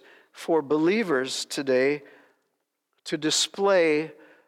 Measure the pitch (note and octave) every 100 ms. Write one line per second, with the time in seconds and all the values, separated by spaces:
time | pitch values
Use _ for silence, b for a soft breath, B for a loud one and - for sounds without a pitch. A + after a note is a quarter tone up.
0 | b b b - - E3 C#3 D3+ E3 G#3+
1 | G3 C3+ C3 - - - C#3 B2+ C3+ D3
2 | b b b b b _ _ _ _ _
3 | - D#3+ D3+ - - - G3 F#3+ E3 D3+
4 | D#3 - b b